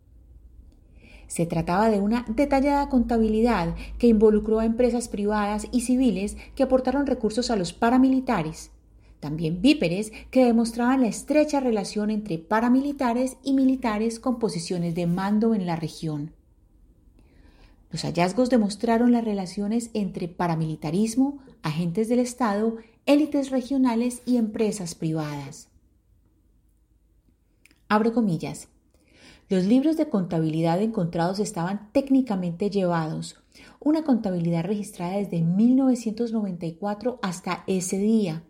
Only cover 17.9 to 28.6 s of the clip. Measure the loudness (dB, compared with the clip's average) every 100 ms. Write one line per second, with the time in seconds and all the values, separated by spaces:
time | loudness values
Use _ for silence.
17.9 | -8 -4 0 0 2 2 2 2 -2 0
18.9 | 2 4 2 0 -4 -6 -6 -4 -4 -4
19.9 | -4 -6 -6 -8 -4 -2 0 -2 -4 -4
20.9 | 0 0 0 0 -2 -16 -8 -6 -2 -2
21.9 | -2 0 0 0 -2 -2 0 -2 -4 -12
22.9 | _ 2 2 4 0 0 -2 -2 2 2
23.9 | 2 -2 -4 0 0 0 0 -2 -2 -8
24.9 | -6 -4 -2 -4 -6 -10 -16 -20 _ _
25.9 | _ _ _ _ _ _ _ _ _ _
26.9 | _ _ _ _ _ _ _ _ _ _
27.9 | 0 2 2 0 0 -4 -10